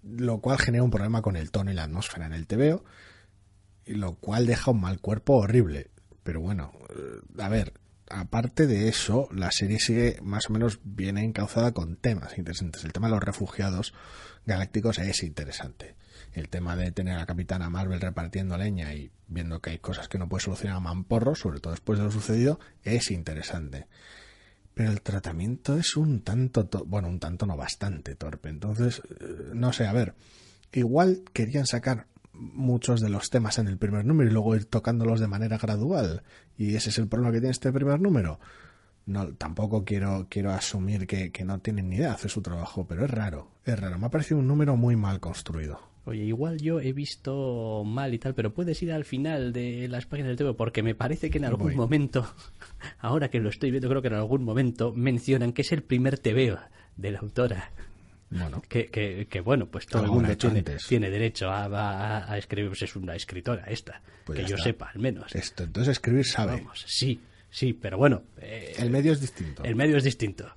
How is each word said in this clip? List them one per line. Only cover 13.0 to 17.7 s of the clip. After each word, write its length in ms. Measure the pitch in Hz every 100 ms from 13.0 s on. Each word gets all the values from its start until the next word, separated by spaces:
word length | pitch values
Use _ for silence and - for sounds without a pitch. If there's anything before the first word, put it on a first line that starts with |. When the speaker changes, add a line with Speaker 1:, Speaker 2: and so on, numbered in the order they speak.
| 113
Speaker 1:
de 60 | 110
los 60 |
refugiados 680 | 101 95 98 - 98 92 104 - - - - - -
galácticos 520 | 95 95 107 113 110
es 240 | 95 92
interesante. 720 | 85 76 71 - 65 - - - - - -
El 160 | - 76
tema 280 | 90 87 87
de 160 | 90
tener 260 | 87 92 90
a 80 | 82
Capitana 420 | 87 90 92 85